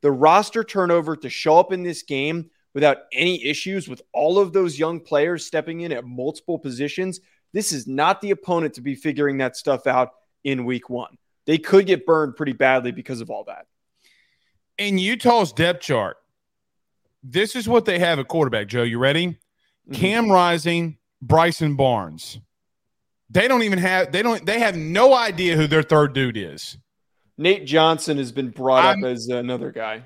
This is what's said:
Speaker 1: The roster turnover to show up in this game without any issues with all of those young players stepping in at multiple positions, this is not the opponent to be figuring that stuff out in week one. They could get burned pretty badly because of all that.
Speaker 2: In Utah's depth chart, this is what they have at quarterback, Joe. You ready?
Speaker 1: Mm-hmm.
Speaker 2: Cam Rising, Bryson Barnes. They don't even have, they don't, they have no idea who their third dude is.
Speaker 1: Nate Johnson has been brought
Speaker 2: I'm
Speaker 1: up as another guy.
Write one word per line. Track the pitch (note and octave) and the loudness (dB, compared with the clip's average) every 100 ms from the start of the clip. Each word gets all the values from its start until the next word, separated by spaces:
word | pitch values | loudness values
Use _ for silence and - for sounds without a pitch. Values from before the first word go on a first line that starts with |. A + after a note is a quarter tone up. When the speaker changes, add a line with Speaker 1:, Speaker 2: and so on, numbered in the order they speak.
Speaker 1:
The | D3 | 0
roster | C3+ D#3 F#3 G#3 A3+ | 4 6 6 2 -6
turnover | A3 G3 F3+ E3+ D#3 D#3 | -6 -2 2 2 0 -8
to | C3+ | -8
show | - D#3+ D#3+ | -6 4 4
up | F#3 | 4
in | F#3 | -2
this | F3 D#3 | -6 -10
game | - C3+ C#3+ E3+ E3 _ _ | -8 -4 -4 -6 -8 _ _
without | C#3 D3 C#3 - | 2 2 2 -4
any | B2+ E3+ F3+ | -2 -2 0
issues | C3 D3+ F#3 G3 D#3+ | -4 -6 -6 -8 -8
with | B2 _ | -16 _
all | - D3+ F#3 | -2 0 2
of | F#3+ | 2
those | F#3 F3+ C#3 | 0 -2 -2
young | D#3+ E3+ | -4 -4
players | - D3+ D#3+ E3+ | -2 0 0 -2
stepping | - D#3+ D#3 E3 | -4 -6 -6 -10
in | E3+ | -8
at | C3 | -8
multiple | B2 B2 C3 D#3 - D#3+ | -8 -8 -8 -8 -8 -8
positions, | D3 A#2+ C#3+ D#3+ F#3 F3+ _ _ _ | -6 -8 -6 -4 -6 -8 _ _ _
this | G3 G#3 | -6 -4
is | D3+ A#2+ | -6 -6
not | C3 D#3+ F#3+ | 0 0 0
the | G#3 | -2
opponent | G3 - E3+ D#3 | -4 -2 -2 -2
to | - | -6
be | B2+ | -10
figuring | C3 D#3 C#3+ C#3+ C3+ | -6 -6 -2 -2 -2
that | C3 - | -4 -4
stuff | - C3 C#3 | -2 -2 0
out | B2+ B2+ _ _ _ | 0 0 _ _ _
in | C#3 C3 | -6 -4
week | B2 B2 - | -4 -6 -6
one. | A#2+ - _ _ _ - | -10 -10 _ _ _ -2
They | D#3+ | -2
could | D#3+ G3 G3 | 6 4 6
get | F3 - | 0 2
burned | D#3+ D3 B2 | 2 2 -4
pretty | C#3+ | -8
badly | A#2+ C3+ C3 B2 | 0 2 2 -2
because | G2+ - B2+ | -10 -12 -12
of | A2+ | -10
all | G#2 | -12
that. | G#2+ G#2 - _ _ _ _ _ _ _ _ _ _ - | -12 -18 -20 _ _ _ _ _ _ _ _ _ _ -6
Speaker 2:
In | G3+ F#3+ | -2 0
Utah's | F#3+ A#3+ B3 A#3+ F3 | 0 0 2 4 2
depth | - E3 F3 | 0 -2 -2
chart, | - B2 G2 - _ _ _ _ _ _ _ _ _ _ | -2 -2 -2 -8 _ _ _ _ _ _ _ _ _ _
this | C3 C#3+ G#3+ B3+ | -6 -2 -2 -2
is | A3 | 2
what | A#3 | 2
they | A3 F3 | 2 0
have | F3 D#3 | 2 0
at | C3 | -2
quarterback, | D#3+ C#3 A2+ G#2 | 0 0 0 -2
Joe. | A#2+ | -2
You | A#2+ A#2 | -2 2
ready? | C3 D3+ F3 | 2 2 -2
Speaker 1:
Mm-hmm. | E3 _ _ _ _ _ | -6 _ _ _ _ _
Speaker 2:
Cam | C3+ F3+ A3 A3+ | -2 0 2 4
Rising, | F#3 F3 E3+ D#3+ E3+ E3 D3+ _ _ | 4 4 0 0 -2 -4 -8 _ _
Bryson | A#2+ D#3+ E3+ E3 D#3 | 2 4 4 0 -2
Barnes. | C#3 C3+ A#2 F2 D#2+ - - _ _ _ _ _ _ _ _ _ | 0 0 0 -6 -12 -18 -20 _ _ _ _ _ _ _ _ _
They | C#3 A#3 | 0 2
don't | B3 | 2
even | A3 F#3 | 2 0
have, | F#3 F#3 F#3 | 0 0 0
they | E3+ | 0
don't, | A#3 A3 D#3 | -2 -2 -2
they | A3+ | 0
have | A3+ F3 | 0 -2
no | D#3 F3+ B3+ | -4 4 6
idea | C4 A3+ F3 F3+ D#3+ | 6 4 -2 0 2
who | D3+ | 2
their | D#3 | 2
third | D3 D#3 D3 | 4 4 4
dude | C3+ B2+ A2 | 0 -2 -4
is. | F2 C#2+ - - _ _ _ _ _ - | -10 -12 -18 -20 _ _ _ _ _ -2
Speaker 1:
Nate | D#3+ G3+ C#3+ | 2 2 2
Johnson | D#3+ D#3+ D#3+ - C#3+ | 4 4 2 -2 -4
has | B2+ | -4
been | A#2+ B2+ | -6 -8
brought | A2 C#3+ D#3+ | -4 2 4
Speaker 2:
I'm | F3+ G3 | 4 2
Speaker 1:
up | C3 | -2
as | A#2+ A2+ | -6 -4
another | B2 B2 B3 - | -6 -4 -6 -8
guy. | A2+ A2 A2 | -8 -8 -10